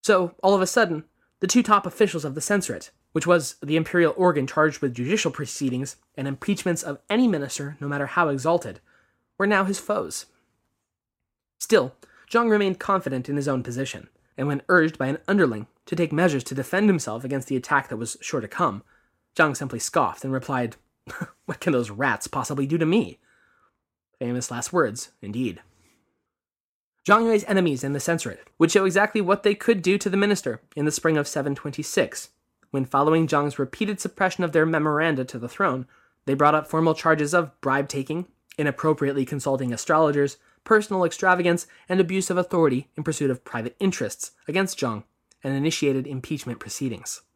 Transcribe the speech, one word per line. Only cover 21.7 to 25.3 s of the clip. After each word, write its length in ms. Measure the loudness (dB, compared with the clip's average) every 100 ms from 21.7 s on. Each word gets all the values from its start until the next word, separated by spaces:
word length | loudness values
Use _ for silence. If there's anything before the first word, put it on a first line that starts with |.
those 160 | 0 -2
rats 380 | -2 -2 -2 -4
possibly 400 | -6 -4 -4 -2
do 100 | 0
to 80 |
me?" 340 | 2 2 0 -10 _ _ _ _ _ _ _ _ _ _
Famous 320 | -6 -6 -6
last 200 | -8 -4
words, 380 | 0 0 -2 -14 _
indeed. 380 | -10